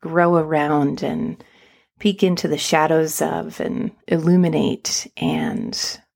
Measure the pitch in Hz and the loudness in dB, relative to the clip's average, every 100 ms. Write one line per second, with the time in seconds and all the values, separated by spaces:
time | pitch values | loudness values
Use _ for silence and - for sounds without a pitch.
0 | 170 165 175 170 156 156 147 151 143 - | 0 2 4 4 2 0 2 2 0 -2
1 | - 156 156 - - _ _ _ _ _ | -6 -4 -6 -8 -16 _ _ _ _ _
2 | 208 196 190 175 165 151 - 160 156 160 | -2 2 2 2 -2 -2 0 2 4 2
3 | 160 160 156 165 156 - - - - - | 2 -2 -2 -2 -6 -8 -6 -4 -8 -10
4 | - 165 160 180 175 160 139 - - - | -4 0 4 4 4 2 -2 -4 -6 -8
5 | - - - - - - - - - - | -8 -6 -4 -2 -4 -6 -6 -6 -8 -10
6 | _ | _